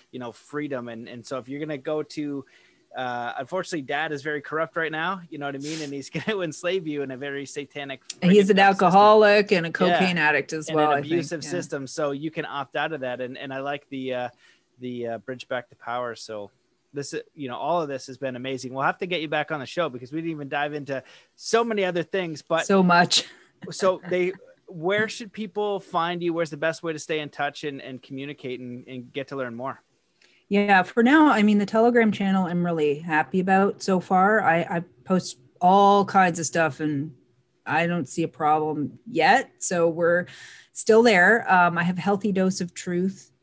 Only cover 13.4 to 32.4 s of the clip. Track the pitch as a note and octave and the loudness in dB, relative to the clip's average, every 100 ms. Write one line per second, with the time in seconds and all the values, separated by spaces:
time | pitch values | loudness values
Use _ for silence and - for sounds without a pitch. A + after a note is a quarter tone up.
13.4 | C#3 C3+ C#3 C#3+ _ C3+ C3 B2 A#2+ _ | -10 -8 -6 -8 _ -10 -6 -6 -6 _
14.4 | _ _ _ _ B2 B2 A#2 A2+ B2+ B2+ | _ _ _ _ -12 -8 -8 -8 -10 -14
15.4 | - B2+ - _ - B2 B2 A2 - G#2+ | -8 -8 -8 _ -8 -6 -6 -10 -12 -12
16.4 | G2+ _ _ _ _ C#3+ C#3 D#3+ - - | -14 _ _ _ _ -12 -10 -10 -12 -14
17.4 | C3 A#2+ C#3+ F3 D3 C3+ - B2 C3 B2 | -12 -8 -2 -2 -2 -8 -10 -10 -8 -8
18.4 | C3 C3 B2 C3 D3+ - F#3 F3 D3+ D3+ | -8 -8 -8 -4 -2 -2 -4 -6 -2 -4
19.4 | D3 D3+ B2 F3 D#3+ B2 B2 D#3 E3 D#3 | -4 -8 -8 -4 -4 -4 -10 -8 -8 -8
20.4 | C#3 C#3+ D3 D3 C3+ C3 - - _ _ | -6 -4 -4 -6 -8 -8 -10 -20 _ _
21.4 | - A3+ A#3 G#3 F#3 F3 D#3 G3 F3 D3 | 0 0 2 0 0 -2 -2 -4 -4 -8
22.4 | - E3 E3+ G3 F3+ F3 E3+ - - - | -2 -2 4 4 6 6 6 2 -2 -16
23.4 | _ _ - - F#3+ F#3 F3 F3+ F3+ - | _ _ -14 0 0 0 -2 0 0 -4
24.4 | - _ - E3+ E3+ G#3 A3 - G#3+ - | -18 _ -18 -6 -2 0 -2 -6 -12 -10
25.4 | G#3+ G#3 G#3 G3 - F3 E3+ F3 F3 E3 | -8 -4 -2 -4 -4 -4 -2 -2 -2 -2
26.4 | D#3+ D3 D#3+ D#3+ E3 D3+ - D#3 C#3+ - | -4 -2 -4 -2 -8 -8 -6 -6 -6 -6
27.4 | C#3+ - D3+ C#3 C3 B2+ - C3+ C#3+ D3 | -6 -4 -10 -10 -12 -14 -14 -12 -12 -12
28.4 | B2+ B2+ B2 B2 B2 C3 A#2+ C#3+ C3+ C#3 | -10 -10 -10 -14 -14 -16 -12 -10 -10 -8
29.4 | B2 A#2 C3 A#2+ _ _ _ _ _ _ | -8 -8 -10 -12 _ _ _ _ _ _
30.4 | - G3+ G3+ F#3+ F3+ A#3+ A#3 D#4 D4+ G#3+ | -2 0 4 4 2 2 6 6 6 6
31.4 | G#3 G#3 G3+ A3 A#3+ A#3+ A3 G3 G3 F#3+ | 4 4 2 2 4 4 2 2 0 2